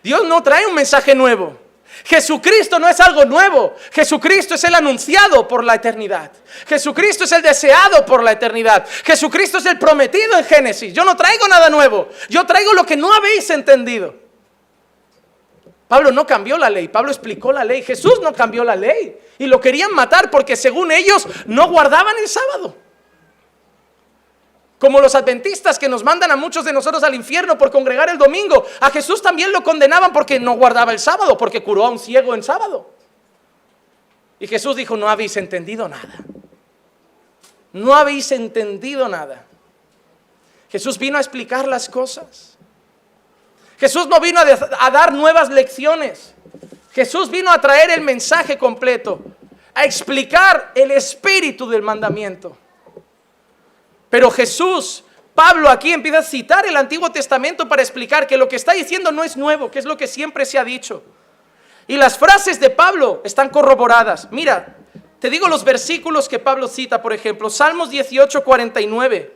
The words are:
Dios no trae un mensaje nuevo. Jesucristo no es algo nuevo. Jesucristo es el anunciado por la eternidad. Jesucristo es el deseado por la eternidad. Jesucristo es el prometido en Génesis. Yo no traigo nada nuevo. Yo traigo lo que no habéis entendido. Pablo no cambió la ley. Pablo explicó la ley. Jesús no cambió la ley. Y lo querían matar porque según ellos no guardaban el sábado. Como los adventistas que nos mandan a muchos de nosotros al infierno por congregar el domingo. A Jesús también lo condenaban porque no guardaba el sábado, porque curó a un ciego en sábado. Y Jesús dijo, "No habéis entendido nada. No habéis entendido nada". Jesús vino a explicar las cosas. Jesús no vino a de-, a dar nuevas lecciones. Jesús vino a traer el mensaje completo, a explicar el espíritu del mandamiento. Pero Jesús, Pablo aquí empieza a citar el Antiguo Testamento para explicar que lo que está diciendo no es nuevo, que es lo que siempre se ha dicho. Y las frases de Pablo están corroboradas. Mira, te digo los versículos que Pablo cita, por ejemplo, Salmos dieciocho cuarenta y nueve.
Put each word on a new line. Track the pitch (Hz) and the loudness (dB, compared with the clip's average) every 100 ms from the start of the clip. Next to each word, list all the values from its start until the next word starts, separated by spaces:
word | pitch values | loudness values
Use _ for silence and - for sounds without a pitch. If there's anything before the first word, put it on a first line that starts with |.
Dios | 196 320 | -2 -2
no | 339 330 | 0 0
trae | 330 302 415 | 2 0 0
un | |
mensaje | 320 269 285 277 | -2 0 0 2
nuevo. | 269 254 220 170 127 _ _ _ - - | 2 4 0 -4 -12 _ _ _ -20 0
Jesucristo | 320 - 302 339 427 - 349 | 0 0 -2 2 2 2 2
no | 339 | 2
es | 339 | 6
algo | 359 302 | 4 6
nuevo. | 269 302 392 302 202 - - | 4 4 4 2 0 -8 -6
Jesucristo | - 302 302 330 392 - 339 | -2 0 0 2 0 0 -2
es | |
el | 339 | 2
anunciado | 339 294 240 - 359 403 277 220 | 2 2 -4 0 2 4 4 2
por | 240 | -2
la | 233 226 | 0 0
eternidad. | 226 220 208 185 156 _ _ - - | -2 -6 -6 -8 -8 _ _ -20 -4
Jesucristo | - 294 277 415 403 359 | -4 -2 -2 -2 0 0
es | |
el | 339 | 2
deseado | 320 285 294 311 392 339 | 2 2 4 6 6 4
por | 214 247 | 4 2
la | 233 | 2
eternidad. | 220 233 226 226 202 - - | 0 -2 -2 2 2 0 -8
Jesucristo | - 311 294 339 392 381 | 0 2 2 0 -2 -2
es | 359 | -2
el | 349 | 0
prometido | 320 294 254 381 440 370 | 2 2 2 0 2 0
en | |
Génesis. | 339 302 254 202 214 | 4 2 2 -6 -6
Yo | 180 370 | 0 0
no | 349 | 2
traigo | 349 440 403 | 0 2 4
nada | 359 330 | 6 6
nuevo. | 302 269 208 - - - | 6 2 2 -4 -12 -4
Yo | 269 359 | -2 2
traigo | 370 415 | 2 4
lo | 370 | 2
que | 349 302 | 2 -2
no | 339 | 2
habéis | 427 403 427 - | 2 2 -2 -2
entendido. | 302 277 269 240 233 175 - _ _ _ _ _ _ _ _ _ _ _ _ _ _ _ _ _ | -4 4 2 2 -8 -10 -14 _ _ _ _ _ _ _ _ _ _ _ _ _ _ _ _ _
Pablo | 254 294 | 2 4
no | 254 311 | 0 0
cambió | 240 202 320 | -2 -2 -2
la | 247 | 0
ley. | 202 165 | -2 -4
Pablo | 214 269 | -4 -4
explicó | 269 226 202 - | -8 -10 -8 -4
la | 277 | -4
ley. | 226 262 | -2 -6
Jesús | 254 254 403 494 | -6 -4 2 2
no | 311 | 0
cambió | 254 226 233 | -2 -4 -2
la | 240 190 | -2 -2
ley. | 214 320 370 - _ _ | -2 -2 -4 -14 _ _
Y | 262 | 0
lo | 254 | 2
querían | 254 285 403 | 2 0 -2
matar | 349 247 339 - | 0 2 2 4
porque | 294 - 247 | 0 0 -2
según | 262 262 349 | -2 -2 0
ellos | 320 381 403 - - - | 2 2 0 -2 -16 -6
no | 226 330 | 0 2
guardaban | 339 277 311 403 453 | 4 4 2 0 -4
el | 427 | -6
sábado. | - 539 571 359 - _ _ _ _ _ _ _ _ _ _ _ _ _ _ _ _ _ _ _ _ 277 | -4 -6 -6 -12 -16 _ _ _ _ _ _ _ _ _ _ _ _ _ _ _ _ _ _ _ _ 2
Como | 277 | 4
los | 269 269 | 4 2
adventistas | 262 240 392 392 349 - | 0 -4 -8 -4 -2 -2
que | 277 | -4
nos | 247 | -2
mandan | 233 349 349 | -2 0 0
a | 269 | -2
muchos | 311 330 | -4 -6
de | 311 | -4
nosotros | 277 302 320 | -4 -4 -2
al | 294 254 | -2 -2
infierno | 226 320 359 311 | -6 -6 -2 0
por | 269 | 2
congregar | 277 262 254 320 | 2 -2 -2 -2
el | 339 | 2
domingo. | 277 349 403 277 - - | 2 2 0 0 0 -2
A | 277 | -2
Jesús | 294 285 427 | -2 -4 -2
también | 403 339 381 | -2 -2 -2
lo | 381 | -2
condenaban | - 320 277 339 370 | -2 2 2 4 2
porque | 294 294 269 | 0 -2 -2
no | 240 233 | -2 2
guardaba | 247 233 233 | 2 4 0
el | 220 | 0
sábado, | 294 381 381 233 | -2 0 0 2
porque | 233 226 | 0 -4
curó | - 196 233 | -4 0 0
a | |
un | 233 | -2
ciego | - 254 254 226 | -2 0 0 -6
en | |
sábado. | 202 349 427 311 - _ _ _ _ _ _ _ _ _ _ _ _ _ _ _ | -4 -6 -6 -10 -14 _ _ _ _ _ _ _ _ _ _ _ _ _ _ _
Y | 196 | -10
Jesús | 214 277 254 | -8 -6 -8
dijo, | 247 220 | -8 -6
"No | 208 | -4
habéis | 214 208 208 | -4 -4 -8
entendido | 185 180 170 220 190 | -10 -12 -12 -12 -12
nada. | 139 - - - - _ _ _ _ _ _ _ _ _ _ _ _ _ | -14 -20 -20 -20 -20 _ _ _ _ _ _ _ _ _ _ _ _ _
No | 185 233 277 | -6 2 2
habéis | 285 277 - | 2 -2 -6
entendido | 254 226 226 208 196 262 277 247 | -6 -6 -8 -8 -10 -12 -6 -6
nada". | 175 147 127 _ _ _ _ _ _ _ _ _ _ _ _ _ | -6 -12 -18 _ _ _ _ _ _ _ _ _ _ _ _ _
Jesús | 196 240 202 | -10 -10 -8
vino | 269 285 | -6 -4
a | |
explicar | 277 254 233 254 269 | -6 -10 -10 -6 -6
las | 254 - | -6 -8
cosas. | 254 254 - 330 _ _ _ _ _ _ _ _ _ _ _ _ _ _ _ | -10 -10 -12 -20 _ _ _ _ _ _ _ _ _ _ _ _ _ _ _
Jesús | - 339 302 | -2 0 2
no | 330 | 2
vino | 339 349 | 2 2
a | 302 | 4
de-, | 277 - 247 | 2 0 -2
a | 262 | 2
dar | 277 339 | 4 2
nuevas | 277 311 320 277 | 2 2 2 2
lecciones. | 269 262 - 285 320 269 - - _ _ - - - _ | 0 0 -4 -4 -2 -6 -12 -20 _ _ -20 -20 -20 _
Jesús | - 247 339 330 | -4 -2 -2 -4
vino | 359 370 | -4 2
a | 349 | 2
traer | 277 277 339 | 4 4 4
el | 320 | 2
mensaje | 302 247 - 220 - 277 | -2 -6 -2 -2 -2 -4
completo, | 254 226 254 240 214 180 - _ _ _ _ | -4 -2 -4 -2 -6 -10 -14 _ _ _ _
a | - | -2
explicar | 294 - - 269 - 330 381 339 - 254 | -2 -4 -6 -6 0 4 4 4 -2 0
el | 269 | 2
espíritu | 277 269 - 403 392 320 - 247 | 2 -2 -6 -2 0 -2 -6 -6
del | 226 | -4
mandamiento. | 208 214 214 208 202 185 175 143 _ _ _ - _ _ _ _ _ _ _ _ _ _ _ | -4 -6 -6 -6 -10 -14 -20 _ _ _ _ -20 _ _ _ _ _ _ _ _ _ _ _
Pero | 240 247 | 2 2
Jesús, | 240 233 - 359 359 - - _ _ _ | 2 -4 -2 -4 -4 -8 -16 _ _ _
Pablo | - 330 339 294 | 2 4 6 4
aquí | 247 311 | 2 0
empieza | 330 302 311 | -4 -2 -2
a | |
citar | 311 262 233 359 403 | -2 -10 0 0 0
el | 294 | -2
Antiguo | 294 320 339 | -2 -4 -6
Testamento | 320 277 262 285 359 269 | -6 -4 -4 -4 -6 -2
para | 285 | -2
explicar | 254 262 226 302 277 | -2 -6 -4 -2 0
que | 262 | 0
lo | 262 | -2
que | 254 | -2
está | 320 | -2
diciendo | 370 - 370 349 | -2 -4 -4 -4
no | 302 320 | -4 -8
es | 269 | -6
nuevo, | 285 302 247 | -4 -4 -6
que | 269 | -10
es | |
lo | 269 302 | -10 -10
que | 277 | -10
siempre | 262 302 294 269 | -10 -12 -8 -4
se | 269 | -4
ha | |
dicho. | 233 254 - - _ _ _ _ _ _ _ _ - | -6 -10 -14 -18 _ _ _ _ _ _ _ _ -8
Y | 277 | 2
las | 269 - | 2 2
frases | 320 403 392 226 | 4 4 2 0
de | 262 | 0
Pablo | 262 349 381 254 180 202 | 2 0 2 -2 -4 -6
están | 233 269 | -4 0
corroboradas. | 285 294 262 240 233 214 170 - | 2 4 4 4 2 2 -4 -10
Mira, | 247 311 196 - _ _ - _ _ | -6 -4 -4 -6 _ _ -20 _ _
te | 247 | -6
digo | 311 370 | -2 -2
los | 311 262 | 0 0
versículos | 254 277 339 330 311 277 | -2 -4 -8 -4 -4 -4
que | 247 | -4
Pablo | 269 269 254 | -4 -4 -6
cita, | - 254 233 | -10 -6 -6
por | 233 | -6
ejemplo, | 214 220 208 220 | -8 -8 -8 -10
Salmos | 214 294 339 311 | -2 -2 -2 -8
dieciocho | 277 269 254 277 285 269 | -8 -6 0 2 0 0
cuarenta | 254 233 226 | 0 0 -6
y | 214 | -6
nueve. | 226 262 196 - | -4 -4 -4 -8